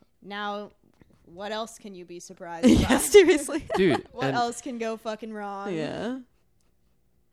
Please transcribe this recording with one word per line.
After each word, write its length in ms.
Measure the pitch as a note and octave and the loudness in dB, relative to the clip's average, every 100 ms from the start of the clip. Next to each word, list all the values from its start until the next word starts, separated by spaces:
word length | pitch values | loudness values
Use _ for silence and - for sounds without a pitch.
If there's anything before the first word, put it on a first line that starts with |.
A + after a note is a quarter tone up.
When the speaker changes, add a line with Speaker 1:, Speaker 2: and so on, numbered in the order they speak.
| _ _ | _ _
Speaker 1:
now, 480 | F#3 G3+ G#3 G3+ G#3 _ _ _ - _ _ | -14 -8 -6 -8 -10 _ _ _ -20 _ _
what 260 | E3+ G#3 | -14 -10
else 260 | G#3+ A3 - | -8 -10 -12
can 160 | G#3+ | -18
you 100 | F3+ | -18
be 160 | F3 F3 | -16 -18
surprised 460 | - F#3 E3+ E3 B3+ | -18 -18 -14 2 6
Speaker 2:
<laughs> 20 | |
Yeah, 200 | - - | 6 4
Speaker 1:
by? 100 | C#4 | 2
Speaker 2:
seriously. 680 | - G4+ F4 D4 - D#4 - - | 6 8 8 4 0 -8 -4 2
Speaker 3:
Dude, 300 | F#3 B2 - | 2 2 -2
Speaker 1:
<laughs> 40 | |
What 140 | A#3 C#3 | -6 -2
Speaker 3:
and 80 | A#3+ | 0
Speaker 1:
else 240 | A#3+ A#3+ | -2 -4
can 160 | D4 A#3+ | -10 -8
go 180 | A3+ A3 | -6 -8
fucking 360 | A3+ G#3+ A3 | -8 -10 -10
wrong? 400 | G#3+ G3+ G3 G3+ | -10 -10 -10 -8
Speaker 2:
Yeah. 460 | E3 D3 - G#3+ C4 B3 _ _ _ _ _ _ _ _ _ _ | -6 -6 -6 -6 -8 -12 _ _ _ _ _ _ _ _ _ _